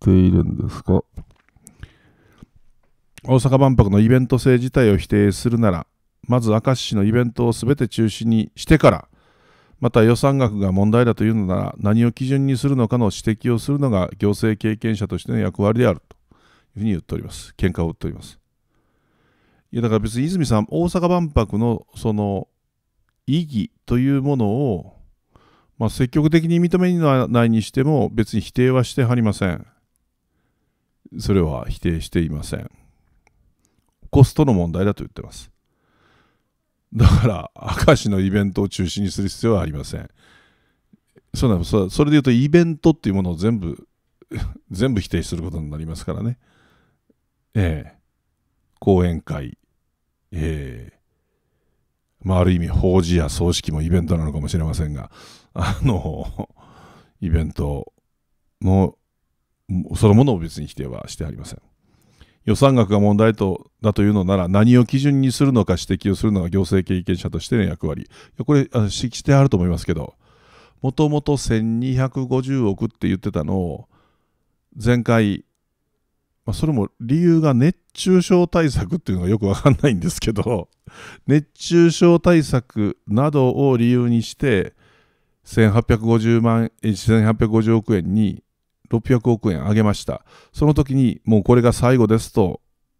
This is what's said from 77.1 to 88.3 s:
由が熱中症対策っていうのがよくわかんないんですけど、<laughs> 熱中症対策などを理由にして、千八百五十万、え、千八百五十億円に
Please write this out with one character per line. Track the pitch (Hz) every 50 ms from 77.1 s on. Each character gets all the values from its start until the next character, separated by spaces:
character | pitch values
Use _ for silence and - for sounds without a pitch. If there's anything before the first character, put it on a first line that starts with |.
| 143 165
由 | 175 170 165 160
が | 156 147 127
熱 | 117 135 170 - _ _ _ -
中 | - - 185 185 180
症 | 170 - 185 180 175
対 | - - 175 165 143
策 | - - 104 - 175
っ | 170
て | - -
い | 95
う | 90
の | 90
が | 92
よ | 110 104
く | 104
わ | 98 98
か | - - 147
ん | 127 -
な | - 143
い | 107
ん | 87
で | 85 87
す | - -
け | - 113
ど、 | 107 101 85 110 117 92 - _ _ _ - - -
<laughs> | - - - - - -
熱 | - 139 151 147 _ _
中 | - - - 165 170 170 170
症 | 156 - 180 175 170 170
対 | - 180 175 160
策 | 139 - - 123 - _ - 110 104 98 - _ - -
な | 101 120 143 151
ど | 147 143 127 127
を | - 135 139 139 127 117
理 | 117 120
由 | 123 123 120 120
に | 117 113
し | 107 - -
て、 | - 151 135 110 92 - - - _ _ _ _ _ _ _ _ _ _ _ _ _ _
千 | - - 120 110 104
八 | 98 117 - -
百 | 120 107 110
五 | 113 117 113
十 | 110 117 117 113
万、 | 117 117 113 113 117 - _ _
え、 | - 110 101
千 | - - 113 113 113 107
八 | 110
百 | 110 - 117 107
五 | 110 110
十 | 107 110
億 | 113 110 - - 110
円 | 92 82 87
に | 98 110 107 92